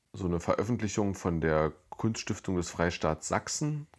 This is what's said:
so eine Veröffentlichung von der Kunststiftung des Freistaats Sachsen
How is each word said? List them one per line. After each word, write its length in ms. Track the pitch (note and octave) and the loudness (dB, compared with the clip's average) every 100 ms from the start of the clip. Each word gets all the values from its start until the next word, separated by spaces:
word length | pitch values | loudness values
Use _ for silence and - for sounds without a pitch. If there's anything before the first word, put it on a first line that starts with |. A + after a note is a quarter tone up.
| _ | _
so 120 | - F#2 | -6 -2
eine 140 | E2+ | 0
Veröffentlichung 720 | - - G#2 A#2+ G#2 - G2+ F#2 | 2 2 2 0 0 0 0 0
von 240 | G2 E2 | 0 2
der 320 | D#2+ D#2 D#2 - - | 4 4 2 0 -14
Kunststiftung 680 | - A2+ A2+ - G#2+ - F2+ | -4 -2 -2 -4 -6 -2 -2
des 120 | E2+ | -2
Freistaats 580 | - F2 - E2 D#2 - | 0 0 2 0 0 0
Sachsen 600 | F#2+ - - D3+ D3+ D3+ | -2 -2 -4 -2 -4 -8